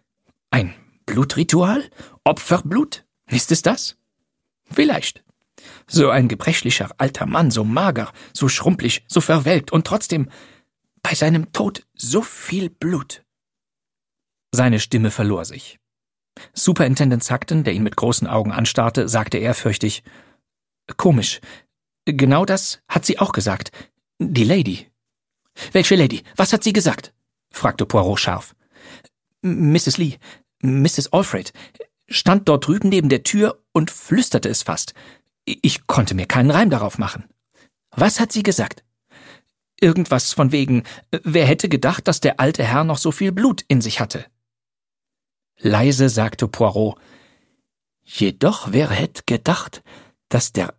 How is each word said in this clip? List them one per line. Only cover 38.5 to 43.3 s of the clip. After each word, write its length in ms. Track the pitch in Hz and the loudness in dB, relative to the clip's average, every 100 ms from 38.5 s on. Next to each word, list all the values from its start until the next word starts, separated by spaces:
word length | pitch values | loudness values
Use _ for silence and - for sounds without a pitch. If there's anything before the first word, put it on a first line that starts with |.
| 180 104 - _ _ _ - - - _ _ _ _ | -2 -4 -8 _ _ _ -20 -20 -20 _ _ _ _
"Irgendwas 520 | 175 165 170 127 - | 2 4 2 0 0
von 180 | - 139 | 0 2
wegen, 320 | 147 135 123 - - _ | 2 2 0 -2 -12 _
wer 360 | 165 - 165 139 | -6 0 2 4
hätte 220 | 262 190 | 2 2
gedacht, 400 | 143 131 180 - | 0 0 0 -2
dass 100 | 165 | 0
der 220 | 143 - | 0 2
alte 240 | 135 160 | 0 0
Herr 180 | 120 127 | 0 0
noch 160 | 160 147 | 0 0
so 140 | 160 | -2
viel 180 | 151 196 | -2 -2